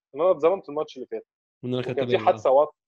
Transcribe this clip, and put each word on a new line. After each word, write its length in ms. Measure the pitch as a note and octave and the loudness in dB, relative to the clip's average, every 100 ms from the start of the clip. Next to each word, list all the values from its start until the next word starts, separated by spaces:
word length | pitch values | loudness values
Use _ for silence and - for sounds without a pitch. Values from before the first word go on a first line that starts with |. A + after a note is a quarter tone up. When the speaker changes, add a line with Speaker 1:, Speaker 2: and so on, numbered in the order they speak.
| _ C3+ | _ -2
Speaker 1:
ان 60 | |
انا 100 | F3+ | 0
اتظلمت 380 | D#3+ D#3 G3 - | 2 0 0 -4
الماتش 260 | D3 D#3 C3 | -8 -8 -10
اللي 100 | A#2 | -12
فات. 160 | A2 - _ _ _ | -12 -12 _ _ _
Speaker 2:
وإن 100 | B2 | -6
أنا 80 | B2+ | -6
خدت 80 | B2 | -4
Speaker 1:
وكان 140 | C3 B2+ | -4 0
في 60 | |
Speaker 2:
بالي، 120 | A2+ | 0
آه. 20 | A2+ | 2
Speaker 1:
حادثه 240 | A2+ C#3 | 0 4
واضحه. 280 | C3 D3+ - | 4 4 -2